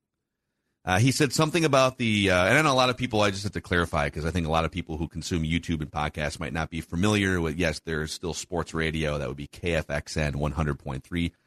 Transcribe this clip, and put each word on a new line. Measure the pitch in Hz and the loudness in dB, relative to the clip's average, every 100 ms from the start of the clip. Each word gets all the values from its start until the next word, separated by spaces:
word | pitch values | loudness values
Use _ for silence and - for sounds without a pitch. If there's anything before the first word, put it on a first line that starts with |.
| _ _ _ _ _ _ _ _ | _ _ _ _ _ _ _ _
Uh, | 87 92 | 0 2
he | 131 | 4
said | 123 143 | 4 2
something | - 156 170 | 2 2 2
about | 160 135 131 127 | 4 4 4 2
the, | 117 104 95 | 2 4 4
uh, | 90 95 | 4 6
and | 139 | 4
I | |
know | 156 | 4
a | |
lot | 131 127 | 4 2
of | 120 | 0
people, | 123 107 | 0 2
I | 104 | 2
just | 98 | 2
have | 101 | -4
to | 85 | -6
clarify, | - 87 82 80 73 | 0 0 2 0 -2
'cause | 80 | -2
I | 80 | -2
think | 87 78 | -2 0
a | |
lot | 80 | 0
of | 80 | 0
people | 87 80 78 | -4 -6 -6
who | 80 | -6
consume | 85 - 87 | -6 -4 -2
YouTube | 80 85 - 80 | 0 -2 -2 -4
and | 73 | -4
podcasts | 78 76 78 73 - | -4 -4 -2 -6 -6
might | 76 | -6
not | 80 78 | -6 -6
be | 82 | -8
familiar | - 85 104 104 98 90 | -6 0 2 4 2 0
with, | 82 80 | 0 0
yes, | 82 78 | 0 -2
there's | - 78 80 | -4 -4 -4
still | - 87 | -6 -6
sports | - - 85 80 | -6 -6 -4 -4
radio. | 80 80 78 76 73 | -2 -2 0 -2 -2
That | 64 | -6
would | 71 | -8
be | 73 | -12
K | - 87 | -6 -2
F | 80 - | -2 -2
X | 73 - 80 | -6 -4 -2
N | 76 71 | -2 0
one | 73 | -2
hundred | 71 76 69 | -2 -2 -4
point | 73 67 | -6 -10
three. | - 85 85 - | -6 -2 -2 -4